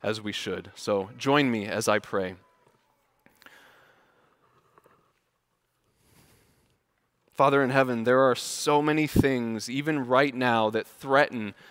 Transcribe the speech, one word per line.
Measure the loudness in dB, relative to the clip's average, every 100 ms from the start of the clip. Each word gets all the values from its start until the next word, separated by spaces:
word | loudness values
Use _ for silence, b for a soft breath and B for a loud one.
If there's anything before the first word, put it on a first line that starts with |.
as | -6 -6
we | -6
should. | -8 -8 -8 -10
So | -12 -4 -2 -4 -6
join | 0 2 2
me | -2 -4
as | -4 0
I | -2
pray. | -2 -4 -4 -8 _ _ _ _ _ _ _ _ _ _ b b b b b b b b b b _ _ _ _ _ _ _ _ _ _ _ _ _ _ _ _ _ b b b b b _ _ _ _ _ _ _
Father | 2 4 4
in | 2
heaven, | 2 2 0 2
there | 4
are | 4
so | 2 -6 -4 0 2
many | 2 0 0
things, | 0 0 0 -4 -6 -6
even | -6 -4 -4 0
right | 2 2
now, | 0 0 2 2
that | -2 -6
threaten | -14 0 2 2 -2 -10 -12 b